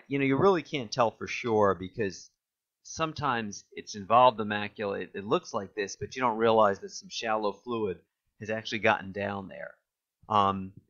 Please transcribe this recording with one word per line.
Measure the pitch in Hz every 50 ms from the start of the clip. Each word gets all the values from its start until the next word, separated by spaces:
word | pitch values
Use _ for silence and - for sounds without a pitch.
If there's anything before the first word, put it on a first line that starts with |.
| - -
you | 139 139
know, | 139
you | 135 135 135
really | 180 196 190 165
can't | - - - 143 117 107
tell | - 123 120 110
for | - - 98 -
sure | - - - 120 110 107 104 98 92
because | 87 92 92 - 120 107 95 87 - - - _ _ _ _ _ _ _ _ _ _ -
sometimes | - - - 160 160 156 - 147 135 123 117 110 101 95 - - _
it's | - 85 - - -
involved | 104 98 87 113 123 127 127 113 107
the | 107
macula. | 104 104 104 104 104 - - 107 101 98 95 92
It, | - -
it | 98 98
looks | 107 147 - - - -
like | 107 98 92 -
this, | 107 98 95 -
but | - 104 - -
you | 127
don't | 127 120 110 110
realize | 113 113 113 110 107 101 101 95
that | - 95
some | - - 101 90
shallow | - - 120 113 110 110 107 101 95
fluid | - - 123 117 113 107 95 87 - _ _ _ _ _ _ _ -
has | 110 104
actually | 110 110 107 - 117 107
gotten | 98 110 107 - - 95 92
down | 101 101 101 101 101 95 85
there. | 71 73 69 - - _ _ _ _ _ _ _ _ _ _ -
Um, | 107 104 98 98 98 95 95 95 - - _